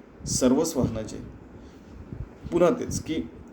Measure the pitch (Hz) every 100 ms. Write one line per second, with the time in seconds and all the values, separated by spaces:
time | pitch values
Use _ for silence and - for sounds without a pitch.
0 | - - - - 131 135 165 - - 110
1 | 110 - - - - - - - - -
2 | - - - - - 175 175 - - -
3 | - 156 - - -